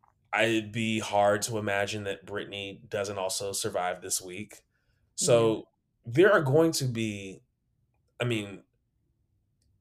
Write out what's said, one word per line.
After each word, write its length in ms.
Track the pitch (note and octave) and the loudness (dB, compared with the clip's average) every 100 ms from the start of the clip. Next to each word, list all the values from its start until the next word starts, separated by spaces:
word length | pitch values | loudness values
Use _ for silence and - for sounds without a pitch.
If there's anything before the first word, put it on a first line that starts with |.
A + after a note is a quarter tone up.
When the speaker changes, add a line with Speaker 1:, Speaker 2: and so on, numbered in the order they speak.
| _ _ _ | _ _ _
Speaker 1:
I'd 380 | G#2 A2+ A2+ G#2+ | 0 2 0 -2
be 280 | A2+ A2+ A2 | -4 -2 -2
hard 420 | G#2 G#2 G2+ G#2 | 0 2 4 2
to 140 | - A2 | 0 -4
imagine 460 | G#2 G2+ G2+ G#2+ G2 | -2 -2 -2 -4 -6
that 200 | F#2+ F2+ | -8 -8
Brittany 560 | G2+ - G2+ G2 F#2+ G#2 | -10 -8 -10 -10 -14 -8
doesn't 300 | G#2+ G2+ G2+ | -6 -4 -4
also 340 | F#2+ - G2+ | -4 -4 -6
survive 500 | F#2+ G#2+ F#2+ F2+ F2+ | -6 -4 -2 -4 -4
this 200 | F#2 - | -6 -6
week. 400 | F#2 F#2 - - _ _ _ _ _ - | -6 -12 -14 -18 _ _ _ _ _ -2
So 140 | - | 4
Speaker 2:
Yeah. 320 | A#2 A2+ A2 - _ _ _ A#2+ | 6 6 0 -6 _ _ _ -2
Speaker 1:
there 260 | B2 G3+ | 4 6
are 100 | G3+ | 6
going 300 | C#3 D3+ E3 | 4 4 4
to 120 | D#3 B2+ | 2 -2
be, 580 | A2+ A2 G2+ F#2+ - _ _ _ _ _ _ _ - | -2 -4 -6 -10 -16 _ _ _ _ _ _ _ -4
I 60 | A#2 | -2
mean, 380 | A2 G2+ F#2 - _ _ _ _ _ _ _ _ _ _ _ | -2 -4 -10 -20 _ _ _ _ _ _ _ _ _ _ _